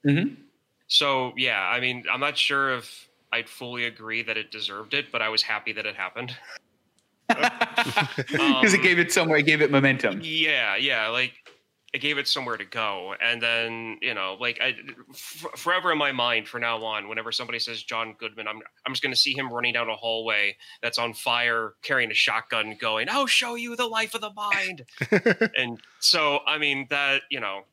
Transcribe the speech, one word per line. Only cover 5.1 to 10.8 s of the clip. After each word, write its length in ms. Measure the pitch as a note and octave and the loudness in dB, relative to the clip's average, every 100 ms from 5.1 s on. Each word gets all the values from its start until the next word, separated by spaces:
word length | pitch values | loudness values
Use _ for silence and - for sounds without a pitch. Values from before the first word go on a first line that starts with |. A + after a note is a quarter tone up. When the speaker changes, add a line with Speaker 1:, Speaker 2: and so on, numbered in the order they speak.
Speaker 2:
but 100 | A#2+ | -2
I 80 | A2 | 0
was 120 | A2 | 0
happy 320 | - G#2+ - | 0 -2 -4
that 120 | G#2+ G#2 | -6 -6
it 100 | G2 | -6
happened. 400 | F#2 A2+ B2 B2 | -8 -6 -10 -10
Speaker 1:
<laughs> 60 | - - _ _ _ _ _ _ - | -16 -20 _ _ _ _ _ _ -2
'Cause 1400 | A#3 A#3+ A#3+ A3+ - A#3 - D#3 - C3+ D3 D#4+ C3 A3 | 2 2 0 -2 0 0 0 0 -2 -4 2 4 6 6
it 60 | F#3+ | 6
Speaker 2:
Um, 20 | |
Speaker 1:
gave 160 | F#3 F3 | 6 6
it 120 | E3+ | 4
somewhere, 260 | - E3 D3+ | 4 4 4
it 60 | D3 | 6
gave 160 | D3+ | 6
it 80 | D3 | 6
momentum. 520 | C#3+ C#3 C3 A2+ G2 | 6 4 4 0 -2
Speaker 2:
Yeah, 540 | D#3+ D#3+ D#3 C#3+ A2 | -4 0 2 2 2
yeah, 320 | G2 | 0